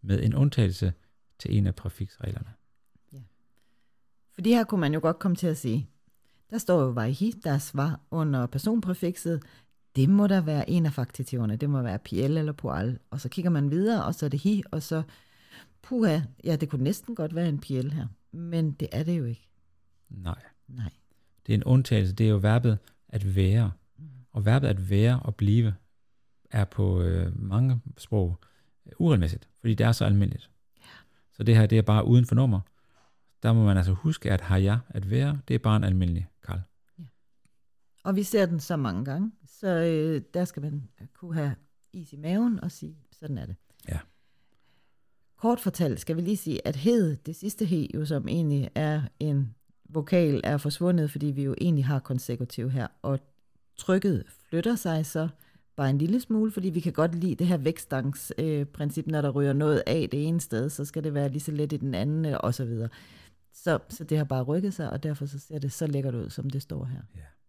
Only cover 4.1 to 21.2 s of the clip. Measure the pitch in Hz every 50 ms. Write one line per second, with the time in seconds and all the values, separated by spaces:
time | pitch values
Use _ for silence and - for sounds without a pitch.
4.1 | _ _ _ _ _ - 180 220 240 240 226 214 214 196 160 139 151 156 160 160
5.1 | 170 - - 202 175 - - 175 156 147 - 127 110 127 - - _ _ _ _
6.1 | _ _ _ _ _ _ _ _ - 226 - - 180 170 139 131 120 120 110 113
7.1 | 135 135 190 220 233 196 - 165 143 135 - - - 143 139 156 151 - _ _
8.1 | - 165 160 156 139 131 123 123 - 139 - 214 220 240 202 180 180 - - 170
9.1 | 180 - - 170 170 156 - - - - _ _ _ _ _ _ _ 131 135 143
10.1 | 190 202 208 202 196 190 170 151 151 147 - - - 175 165 156 139 - 123 -
11.1 | - - 135 - - 123 117 107 107 113 147 143 143 135 123 120 92 107 _ -
12.1 | - - 117 139 151 160 156 151 147 147 - - 65 76 98 117 127 - _ _
13.1 | - 139 - 123 - - 175 180 170 147 143 143 139 170 190 214 233 208 - -
14.1 | - - - 147 139 143 - 196 214 202 185 - - 156 147 - 160 160 156 156
15.1 | - - _ _ _ _ _ _ - - - _ _ _ _ - 262 247 220 202
16.1 | 156 156 151 117 - _ - - 165 143 156 147 - 139 131 143 208 - - -
17.1 | 240 - 160 151 170 160 175 170 147 147 - - 139 127 127 139 147 156 127 120
18.1 | 95 _ _ _ - 165 170 170 170 165 160 156 143 - 151 - - 107 156 160
19.1 | 175 170 139 117 117 - _ _ _ _ _ _ _ _ _ _ _ _ _ _
20.1 | - 98 92 87 82 - - - _ _ _ _ 131 127 113 90 - _ _ _
21.1 | _ _